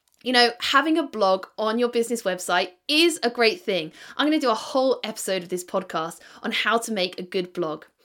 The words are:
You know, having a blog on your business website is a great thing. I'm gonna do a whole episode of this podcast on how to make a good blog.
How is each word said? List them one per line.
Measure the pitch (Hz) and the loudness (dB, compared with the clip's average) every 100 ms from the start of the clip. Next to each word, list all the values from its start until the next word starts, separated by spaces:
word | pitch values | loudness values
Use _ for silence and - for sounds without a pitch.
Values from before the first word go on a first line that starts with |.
| _ _ | _ _
You | 240 | 0
know, | 247 240 233 | 4 4 2
having | - 277 311 320 | 0 2 4 2
a | |
blog | 277 220 190 190 - - | 0 0 2 2 -2 -4
on | 214 226 | -2 0
your | 240 | 0
business | 240 226 233 | 0 -2 -2
website | 190 185 - 180 359 - - | -2 -4 0 0 0 -6 0
is | 302 339 320 | 4 4 2
a | 233 | -2
great | 240 226 202 | 2 2 2
thing. | - 185 160 - - - | -2 -2 -4 -10 -10 -2
I'm | 294 | 2
gonna | 311 | 2
do | 262 | 2
a | 214 | 0
whole | - 269 262 240 | 0 0 2 0
episode | 208 226 - 190 | -4 -8 -4 -4
of | 175 | -4
this | 180 180 | -8 -4
podcast | 196 185 170 165 - - - | -4 -4 -4 -6 -10 -20 -10
on | - | -6
how | 226 214 226 | -2 0 0
to | 233 | 0
make | 214 185 180 | -2 -2 -4
a | |
good | 180 190 180 | -6 -4 -4
blog. | - 160 156 - _ | -4 -6 -6 -12 _